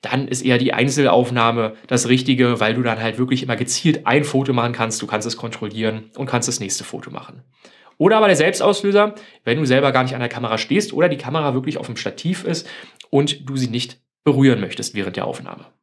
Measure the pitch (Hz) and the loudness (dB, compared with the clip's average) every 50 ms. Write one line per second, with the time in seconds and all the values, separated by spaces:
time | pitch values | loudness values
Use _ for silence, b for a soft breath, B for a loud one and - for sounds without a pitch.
0 | - - - 131 139 127 127 127 131 131 123 120 123 127 - - 120 139 131 143 | -6 -4 -4 -4 -2 -4 -6 -4 0 2 2 2 2 0 0 0 0 0 2 2
1 | 143 123 85 120 123 123 123 123 113 117 120 117 113 110 110 B B - 131 120 | 2 4 4 4 4 2 2 2 2 2 2 0 -2 -4 -4 B B -2 -2 0
2 | - 120 123 127 127 127 135 123 127 123 120 107 107 107 113 127 123 120 113 104 | 2 2 2 2 4 2 2 4 4 2 2 2 0 0 0 0 0 -2 -2 -2
3 | 113 113 110 117 127 127 131 123 127 131 120 110 123 123 - - - 165 147 - | -4 -6 -2 -2 -2 -2 0 -2 -2 -4 -4 -4 -4 -4 -4 0 2 0 0 2
4 | - - 120 147 147 - - 131 135 135 127 123 120 120 123 - 117 113 113 - | 2 2 2 2 2 2 0 -2 0 2 0 0 0 -2 -2 -2 -4 -4 -4 -6
5 | - 101 - 107 107 117 113 - - 113 113 - - 104 101 110 110 110 110 110 | -6 -4 -4 -4 -4 -4 -8 -8 -10 -10 -10 -8 -10 -8 -6 -4 -2 -2 -4 -4
6 | 110 - _ - 139 131 - 120 113 - 120 - 107 95 - - - - - 92 | -10 -14 _ -10 -6 -2 -2 -2 -2 -2 -4 -4 -6 -6 -6 -8 -8 -10 -12 -14
7 | - - - - - - - - - _ b b b b b b b b b b | -14 -12 -14 -16 -16 -16 -20 -20 -20 _ b b b b b b b b b b
8 | 151 185 220 220 214 208 185 143 151 180 185 - - 202 202 - - 202 196 202 | 4 4 6 6 6 6 6 6 4 2 2 2 2 2 2 2 0 2 4 4
9 | 208 214 208 B B B B B B - 120 151 156 131 127 135 139 139 127 127 | 4 4 0 B B B B B B -2 0 0 2 4 4 4 4 4 4 2
10 | 127 127 131 123 123 117 - - 123 113 110 110 - - 135 196 202 - - - | 2 0 -2 -4 -6 -6 -4 -4 -4 -2 -2 -2 -2 0 0 0 0 0 0 2
11 | 165 175 147 - - - 151 160 151 143 123 131 131 156 147 - - - 120 - | 2 2 2 -2 -6 -4 -2 0 0 0 0 -2 -2 -4 -6 -6 -8 -8 -10 -6
12 | - - - - - 165 185 - - - 170 160 - B B B B B B B | -6 -8 -8 -4 -4 -4 -4 -2 -2 -4 -4 -4 -6 B B B B B B B
13 | B _ - 139 143 147 - - - 131 135 135 127 123 113 120 120 - - _ | B _ 2 2 2 2 -2 -6 -8 -6 -2 -2 -2 -2 -2 -4 -6 -6 -10 _
14 | _ _ _ _ _ 151 139 131 135 135 123 107 101 87 - - - - - 107 | _ _ _ _ _ 2 4 6 6 4 4 2 0 -6 -6 -8 -10 -8 -6 -6
15 | 98 95 92 98 95 - - - - - - - - - _ _ | -6 -6 -6 -6 -6 -6 -6 -8 -12 -16 -16 -18 -20 -20 _ _